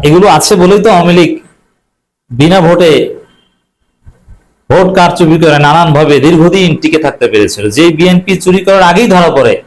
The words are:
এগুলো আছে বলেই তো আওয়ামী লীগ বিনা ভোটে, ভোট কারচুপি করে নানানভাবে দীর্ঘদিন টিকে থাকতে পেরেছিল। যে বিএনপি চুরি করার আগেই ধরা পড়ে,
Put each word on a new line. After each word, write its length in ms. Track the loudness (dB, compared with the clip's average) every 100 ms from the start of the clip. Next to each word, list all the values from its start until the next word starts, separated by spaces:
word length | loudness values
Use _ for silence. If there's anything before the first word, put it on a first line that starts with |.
| 0
এগুলো 200 | 2 2
আছে 240 | 2 0 0
বলেই 240 | 2 2
তো 80 | 2
আওয়ামী 220 | 0 2
লীগ 180 | 0 0 -4 -14 _ _ _ _ _ _ _ _
বিনা 300 | -2 0 2
ভোটে, 320 | 0 2 0 0 -4 -10 -20 _ _ _ _ _ _ _ -20 _ _ -20 _ _ -2
ভোট 180 | 0 0 0
কারচুপি 400 | 0 0 0 2
করে 200 | 0 2
নানানভাবে 640 | 2 2 0 0 0 2
দীর্ঘদিন 560 | 2 2 0 0 -2 -2
টিকে 220 | -4 -2
থাকতে 280 | -4 -4 -2
পেরেছিল। 360 | -2 -2 -4 -6
যে 140 | -2 0
বিএনপি 420 | 0 0 0 -2 -4
চুরি 240 | -2 -2
করার 180 | 0 0
আগেই 260 | 2 0 0
ধরা 220 | 0 0
পড়ে, 320 | 0 0 -2